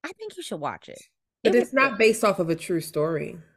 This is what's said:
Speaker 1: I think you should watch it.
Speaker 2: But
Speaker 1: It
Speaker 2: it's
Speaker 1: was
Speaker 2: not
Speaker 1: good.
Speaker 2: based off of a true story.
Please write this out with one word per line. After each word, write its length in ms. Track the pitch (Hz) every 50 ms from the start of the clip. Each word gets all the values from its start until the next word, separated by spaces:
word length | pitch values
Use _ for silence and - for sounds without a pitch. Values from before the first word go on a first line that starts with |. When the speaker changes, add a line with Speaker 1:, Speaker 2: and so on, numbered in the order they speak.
| -
Speaker 1:
I 80 | 320 -
think 220 | 392 440 427 -
you 60 | 370
should 180 | 330 - - 160
watch 280 | 143 135 98 - _ -
it. 120 | - - - _ _ _ _ _ _ _ -
Speaker 2:
But 100 | 220 196
Speaker 1:
It 60 | 240
Speaker 2:
it's 60 | 233
Speaker 1:
was 60 | - 262
Speaker 2:
not 180 | 277 269 277
Speaker 1:
good. 80 | 220 196
Speaker 2:
based 240 | 220 220 220 226 -
off 160 | 208 190 190
of 100 | 175 160
a 60 | 165
true 260 | 165 - - 185 165
story. 560 | 156 - - 156 147 160 165 147 151 - - 170 - _ _